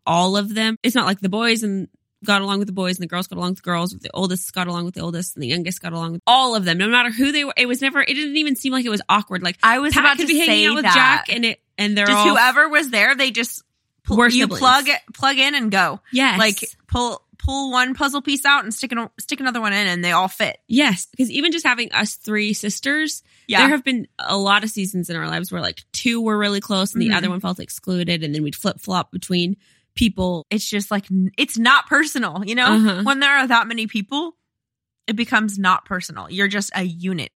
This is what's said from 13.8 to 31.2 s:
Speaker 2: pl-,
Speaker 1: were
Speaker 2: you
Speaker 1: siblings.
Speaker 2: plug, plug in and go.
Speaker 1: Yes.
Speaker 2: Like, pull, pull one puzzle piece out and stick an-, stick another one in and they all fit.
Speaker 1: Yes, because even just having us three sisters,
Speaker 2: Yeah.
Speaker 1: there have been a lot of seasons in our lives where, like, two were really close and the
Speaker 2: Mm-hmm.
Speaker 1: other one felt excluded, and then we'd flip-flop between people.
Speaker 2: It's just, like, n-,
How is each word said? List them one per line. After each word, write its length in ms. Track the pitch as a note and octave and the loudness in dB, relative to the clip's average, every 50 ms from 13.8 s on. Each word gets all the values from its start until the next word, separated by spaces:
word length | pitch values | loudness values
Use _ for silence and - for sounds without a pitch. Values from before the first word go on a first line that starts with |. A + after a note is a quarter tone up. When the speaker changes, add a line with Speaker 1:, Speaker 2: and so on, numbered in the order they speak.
| _ _ _ _ _ | _ _ _ _ _
Speaker 2:
pl-, 120 | - G#3 | -2 2
Speaker 1:
were 120 | G#3 A#3+ A#3+ | 4 4 4
Speaker 2:
you 140 | A#3+ B3 C4 | 4 4 2
Speaker 1:
siblings. 140 | - - - | 0 0 2
Speaker 2:
plug, 260 | C4 B3+ B3+ C4+ C#4 C#4 C#4+ - - - - | 4 6 6 6 4 2 -2 -2 -4 -10 -8
plug 240 | - - C4+ C#4 C4 | -2 0 0 2 2
in 160 | C4 C#4 D4 | 2 2 0
and 160 | C#4+ A#3+ G#3+ | 0 0 0
go. 300 | F#3+ F#3+ F3+ E3 - G#3 _ - | 2 2 2 2 0 -6 _ -4
Speaker 1:
Yes. 280 | - B3+ C4+ C4 G#3+ F#3+ | -2 0 2 2 2 2
Speaker 2:
Like, 260 | A3 A3 G#3 - - - - _ _ - | 2 2 0 -2 -6 -12 -12 _ _ -6
pull, 340 | - A#3+ B3 A#3+ G#3+ - _ _ _ - | -4 -2 -2 -2 -4 -8 _ _ _ -6
pull 320 | - - C4+ C#4 C#4 C4+ | -4 -4 -2 -2 -2 -2
one 240 | B3+ B3+ B3+ B3+ C4 | 0 0 0 0 0
puzzle 280 | - D4 C#4 C4 C#4+ - | 0 -2 0 0 -2 -2
piece 220 | D4 C#4 C4+ - | -2 -2 0 2
out 180 | C#4 C#4+ C#4+ A3 | 4 2 2 2
and 100 | G#3 G#3+ | -2 -8
stick 160 | - - B3 B3 | -8 -8 -6 -6
an-, 180 | A#3 A#3 G#3+ _ - | -6 -6 -8 _ -14
stick 180 | - - D4+ - | -12 -10 -8 -6
another 220 | C#4 C4 A#3+ A#3+ | -4 -4 -4 -2
one 140 | A3+ G#3 G3 | -2 -2 0
in 120 | G3+ G#3 | 0 0
and 160 | F#3+ F3 F3 F3 | 0 0 0 0
they 100 | F3 E3+ | 2 2
all 140 | E3+ F#3 F#3+ | 2 2 0
fit. 280 | - - A3 E3+ - - _ | -2 -2 -4 -4 -4 -6 _
Speaker 1:
Yes, 400 | - A3+ B3+ D4 C4+ G3 F3 - | -2 2 2 4 4 2 0 -4
because 240 | - _ - C4 A3+ | -6 _ -2 -2 -2
even 220 | - C#4 C#4+ F4 D#4 | 0 0 0 0 0
just 140 | E4+ - | 0 0
having 260 | C#4 B3 A#3 A#3+ - - | 0 0 0 -2 -2 0
us 220 | - G#3 G#3 - | 0 0 -2 -4
three 380 | - - G#3+ G#3+ G#3 G#3 G#3 G#3+ | -8 -6 -4 -2 0 0 0 -2
sisters, 680 | - - G#3 F#3+ - - C4+ C#4+ D4+ D#4 D4+ - - - _ _ _ _ | -2 -4 -6 -6 -4 -2 -2 0 0 -2 -2 -4 -8 -14 _ _ _ _
Speaker 2:
Yeah. 140 | - - F#3+ | 0 2 4
Speaker 1:
there 80 | C4 C4+ | 6 6
have 160 | D4+ D4 - | 4 2 0
been 240 | C4+ B3+ A#3+ G3+ - _ - | -2 -2 -2 -4 -8 _ -10
a 180 | - - - G3+ | -6 -4 -2 0
lot 260 | G3 G3 G3+ G#3 G#3 | 2 2 2 2 0
of 60 | A3 | -2
seasons 400 | A3 G#3+ F#3+ F#3 - F3+ F3 - | -4 -4 -4 -2 -2 -4 -4 -4
in 60 | F3 | -4
our 120 | E3 D#3 D#3+ | -6 -4 -4
lives 240 | D#3+ E3 F3 - F#3 | -4 -4 -4 -6 -6
where, 80 | F3 | -6
like, 240 | E3 - - - - _ - | -6 -6 -8 -10 -14 _ -8
two 280 | - - B3 A#3 A#3 A3+ | -4 -2 0 0 0 0
were 140 | A3 G#3+ G#3 | 0 0 2
really 220 | G#3 G3+ G3+ G3+ G3+ | 0 0 0 -2 -2
close 320 | - G#3 F#3+ F#3+ G3 - | -2 -2 -2 -2 -2 0
and 80 | - A3+ | 0 0
the 60 | A3+ | 2
Speaker 2:
Mm-hmm. 80 | G#3+ F3 | 2 2
Speaker 1:
other 120 | F#3+ F#3 | 0 0
one 100 | F3+ F3+ | -2 -4
felt 200 | G3 F#3 F3+ - | -4 -6 -6 -6
excluded, 640 | - - - - - - F#3 F3+ F3 F3 F3 E3+ D#3+ | -8 -12 -14 -12 -8 -4 -4 -2 -2 -2 -2 -4 -4
and 100 | D3+ C#3+ | -4 -4
then 80 | D#3 D3 | -4 -4
we'd 140 | C#3+ - | -4 -6
flip-flop 560 | - - G#3 - - - - F#3+ F3+ E3 - - | -6 -6 -6 -6 -6 -6 -6 -4 -4 -4 -6 -8
between 440 | F3+ - - F#3 F3 F3 F3 G3 - _ _ _ _ _ _ _ | -10 -6 -2 -2 0 0 -2 -4 -6 _ _ _ _ _ _ _
people. 500 | - A#3+ A3 F#3 - F#3 F3+ F3+ E3+ D3+ - | 0 0 0 0 0 -2 -2 -2 -4 -6 -4
Speaker 2:
It's 180 | G3+ G#3+ - - | -6 -4 -4 -4
just, 220 | - G3+ G3+ - | -4 -4 -4 -4
like, 200 | G#3+ G3 G3 - | -4 -4 -4 -2
n-, 200 | F#3+ F#3+ | 0 0